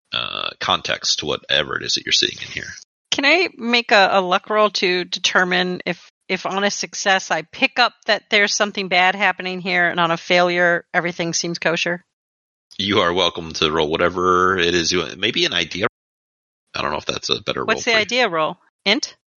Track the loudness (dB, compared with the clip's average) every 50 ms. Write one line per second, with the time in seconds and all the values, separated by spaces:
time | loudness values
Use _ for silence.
0 | _ _ -8 -6 -6 -6 -8 -8 -8 -8 -8 -6 -2 -2 -2 -2 -2 -4 -6 -4
1 | -2 -4 -4 -2 -2 -4 -4 -4 -4 -2 0 0 0 -2 -4 -6 -4 -4 -4 -4
2 | -2 0 0 0 0 0 -4 -6 -12 -12 -10 -12 -12 -12 -14 -18 -20 _ _ _
3 | _ -8 -6 -2 2 2 2 2 2 0 -4 -6 -4 -2 0 0 0 4 4 6
4 | 6 6 4 2 2 2 0 -2 0 0 0 2 2 2 2 0 0 0 0 0
5 | -2 -4 -6 -4 -2 0 2 2 2 2 2 0 0 -2 -4 -6 -6 -6 -8 -8
6 | -10 -20 _ _ _ -6 -6 -4 -4 -4 -2 0 -2 -2 -2 -2 -8 -8 -8 -4
7 | 0 2 2 2 2 -2 -4 -4 -6 _ -6 -2 -2 -2 2 2 0 0 0 _
8 | _ 0 0 0 0 0 2 2 4 4 2 0 -2 -2 -2 -4 -4 0 2 4
9 | 4 4 2 2 2 0 0 0 -4 -6 -6 -6 -4 -2 0 2 2 2 2 2
10 | 2 2 0 0 0 2 4 4 4 4 4 2 2 2 2 0 -2 _ -4 -2
11 | -2 -2 -2 -4 -4 -4 -2 -4 -4 -4 -4 -2 -2 0 0 0 -2 -2 -4 -6
12 | _ _ _ _ _ _ _ _ _ _ _ _ _ _ -8 -6 -2 0 2 2
13 | 4 2 2 2 2 2 0 -2 -10 -8 -4 0 0 0 2 2 0 2 2 2
14 | 2 0 0 0 2 2 4 4 4 4 2 2 2 2 2 2 0 0 0 -2
15 | -2 -2 -6 -4 -2 -2 0 0 -2 0 0 -2 -2 -2 -4 -2 -2 -4 _ _
16 | _ _ _ _ _ _ _ _ _ _ _ _ _ _ -8 -6 -6 -4 -4 -6
17 | -6 -6 -8 -6 -4 -4 -6 -6 -4 -6 -6 -4 -2 -2 -2 -2 0 -2 0 0
18 | 0 -2 -2 0 0 0 0 -2 -2 -2 -4 _ _ _ _ _ 0 0 0 0
19 | 0 -6 -12 _ _ _ _